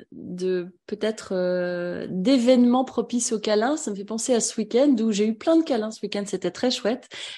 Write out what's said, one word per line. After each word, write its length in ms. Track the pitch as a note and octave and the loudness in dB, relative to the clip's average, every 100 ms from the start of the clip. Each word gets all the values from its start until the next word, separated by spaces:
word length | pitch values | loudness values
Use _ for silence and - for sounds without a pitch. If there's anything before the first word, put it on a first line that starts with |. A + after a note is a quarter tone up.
| - | -20
de 640 | D#2+ - F3+ F#3 F#3 F3+ - - | -16 -12 -6 -2 -2 -4 -12 -12
peut-être, 420 | G#3 G#3+ A3 - | -4 -4 -4 -4
euh, 760 | F#3 F3+ F3+ F3+ F3 F3 F3 - | -2 0 0 -2 -4 -6 -6 -6
d'événements 760 | F#3 F#3+ C4+ A#3 B3+ A#3+ B3+ | -2 4 4 6 6 6 4
propices 460 | C4 - - A#3+ - | 0 -2 -2 -2 -2
aux 80 | A3 | -2
câlins. 380 | G#3+ G#3 A#3 G#3+ | 0 0 0 -2
Ça 160 | - | -6
me 40 | G3 | -8
fait 80 | |
penser 300 | G3+ A3+ A#3+ | -8 -6 0
à 60 | A#3 | 0
ce 200 | - - | 0 -4
week-end 320 | G#3+ A#3 D4 A#3 | 0 4 4 4
où 120 | A3+ | 2
j'ai 160 | G3+ G#3+ | 2 0
eu 80 | A3 | 0
plein 200 | E4 E4 | 2 4
de 60 | |
câlins 300 | D#4+ A#3+ G#3+ | 4 0 -4
ce 80 | A3 | -6
week-end, 220 | G#3 G3+ G3+ | -6 -6 -4
c'était 240 | F#3 F3 | -4 -4
très 220 | - B3 | -2 -2
chouette. 360 | B3 G3 B3+ - - - | 0 -2 -2 -6 -16 -14